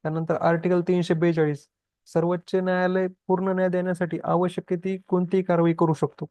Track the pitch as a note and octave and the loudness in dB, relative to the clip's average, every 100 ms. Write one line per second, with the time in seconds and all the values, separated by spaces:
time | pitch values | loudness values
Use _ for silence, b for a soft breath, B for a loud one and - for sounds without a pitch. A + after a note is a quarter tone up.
0 | D#3 D#3+ D#3+ D#3+ E3 E3+ F3 F3+ F3 F3+ | -4 -4 -2 0 2 2 2 0 2 0
1 | E3+ E3+ E3+ D#3+ D3+ D3 _ _ _ _ | 2 2 2 2 0 -2 _ _ _ _
2 | _ E3 E3+ F3+ - F#3+ F#3 F3+ F3+ F#3 | _ -2 0 -4 -2 -2 0 0 0 0
3 | F#3 F#3 - F#3 F#3+ F#3 F#3 F3+ F3+ F3+ | -2 -6 -2 -2 0 0 0 0 -2 -2
4 | E3+ E3 - E3+ F3+ F3+ - F3+ F#3+ F#3+ | -4 -4 -2 0 0 -4 -6 -6 -4 -8
5 | - F3+ F3 F#3+ F#3 E3+ E3+ E3 E3+ D3+ | -2 -2 2 0 2 2 2 2 0 0
6 | D3+ - D3+ | -4 -6 -16